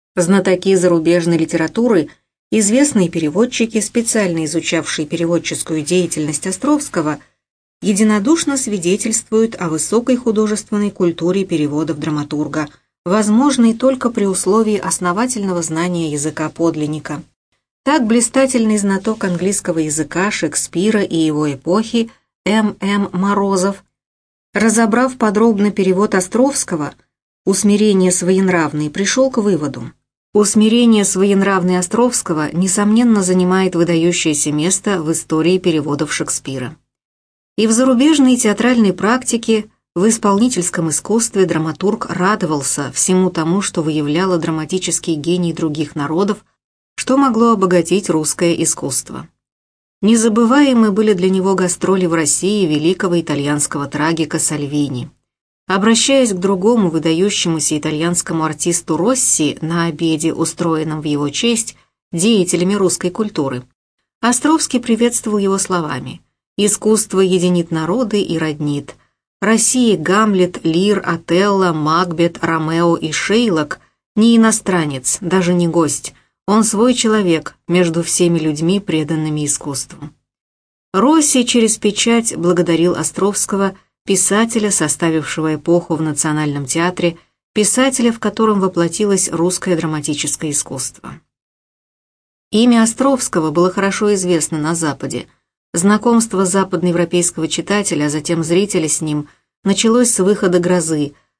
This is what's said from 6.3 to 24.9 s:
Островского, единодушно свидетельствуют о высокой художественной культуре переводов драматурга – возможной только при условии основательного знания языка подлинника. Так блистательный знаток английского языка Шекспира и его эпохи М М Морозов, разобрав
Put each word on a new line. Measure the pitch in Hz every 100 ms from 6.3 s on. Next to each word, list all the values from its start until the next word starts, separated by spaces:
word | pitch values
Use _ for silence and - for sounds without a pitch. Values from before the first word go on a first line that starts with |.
| 151 190
Островского, | 190 269 294 - 180 151 147 _ _ _ _ _ _
единодушно | 185 196 214 214 220 330 - 277
свидетельствуют | 220 202 170 202 220 220 - 220 226 -
о | 175
высокой | 156 - 220 240 254
художественной | 240 208 214 208 - 208 208
культуре | 196 175 165 170 196 190
переводов | 165 147 147 160 147
драматурга – | 156 151 143 147 147 156 151 - _ _ 175
возможной | 214 208 220 285 247 233
только | 220 254 254 240
при | 226 196
условии | 185 185 214 220 202
основательного | 185 - 180 180 247 226 196 175
знания | 165 160 180 175 160
языка | 147 156 151 156
подлинника. | - 170 156 151 151 - 147 - _ _ _ _ _
Так | 262 302 220
блистательный | 233 233 269 269 254 220 214
знаток | 202 190 220 220 196
английского | 170 185 196 180 165
языка | 156 151 151 170 202
Шекспира | - 156 - - 165 208 214
и | - 165
его | 160 151 151
эпохи | 131 165 202 220 233 226 - _ _ -
М | 220 214 -
М | 202 202 196
Морозов, | 180 196 202 202 190 196 196 _ _ _ _ _ _ _
разобрав | 208 220 220 226